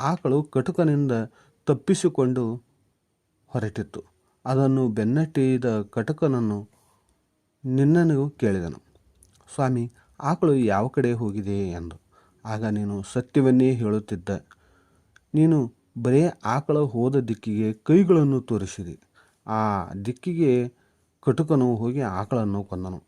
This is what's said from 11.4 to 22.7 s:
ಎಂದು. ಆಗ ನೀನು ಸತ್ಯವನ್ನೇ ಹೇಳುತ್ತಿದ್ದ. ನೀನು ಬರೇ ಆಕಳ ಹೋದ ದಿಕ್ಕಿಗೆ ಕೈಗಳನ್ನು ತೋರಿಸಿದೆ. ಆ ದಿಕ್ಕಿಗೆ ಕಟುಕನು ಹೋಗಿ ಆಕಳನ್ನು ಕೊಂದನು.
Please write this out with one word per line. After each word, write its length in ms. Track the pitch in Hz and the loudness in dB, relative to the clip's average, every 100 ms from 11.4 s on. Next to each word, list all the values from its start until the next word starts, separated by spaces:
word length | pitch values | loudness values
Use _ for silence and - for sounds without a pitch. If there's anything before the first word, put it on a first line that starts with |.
| 98 101 95 | -4 -4 -4
ಎಂದು. 240 | 85 85 85 _ _ _ _ 113 | -8 -12 -16 _ _ _ _ -10
ಆಗ 180 | 107 110 | -6 -4
ನೀನು 300 | 104 104 101 | -2 -4 -6
ಸತ್ಯವನ್ನೇ 680 | 98 123 123 147 131 127 131 | -6 -6 -2 2 4 6 4
ಹೇಳುತ್ತಿದ್ದ. 560 | 123 110 107 104 98 87 95 - _ _ _ _ _ _ _ _ | 2 0 -2 -4 -10 -6 -8 -8 _ _ _ _ _ _ _ _
ನೀನು 240 | 151 160 156 117 _ _ 120 | 2 4 2 -2 _ _ -4
ಬರೇ 240 | 123 135 170 - 104 | 2 4 2 -2 -4
ಆಕಳ 320 | 127 147 151 143 | -4 0 0 0
ಹೋದ 280 | 113 127 139 | 0 0 0
ದಿಕ್ಕಿಗೆ 540 | 120 113 113 104 110 110 | -2 -6 -4 -2 -2 -4
ಕೈಗಳನ್ನು 560 | - 165 180 170 147 131 | 4 4 6 4 4 0
ತೋರಿಸಿದೆ. 540 | 131 110 95 - 85 - _ _ _ _ - | -2 -4 -4 -10 -12 -14 _ _ _ _ -6
ಆ 140 | 110 107 101 90 95 | -2 0 -2 -4 -8
ದಿಕ್ಕಿಗೆ 500 | 101 127 185 170 151 123 123 _ _ _ _ _ | -8 -8 -6 0 2 2 -2 _ _ _ _ _
ಕಟುಕನು 440 | - 123 151 147 123 113 | -2 0 2 2 2 0
ಹೋಗಿ 260 | 117 135 117 | -2 -4 -4
ಆಕಳನ್ನು 500 | 92 104 123 107 101 | -4 -2 -2 -2 -4
ಕೊಂದನು. 360 | 98 | -6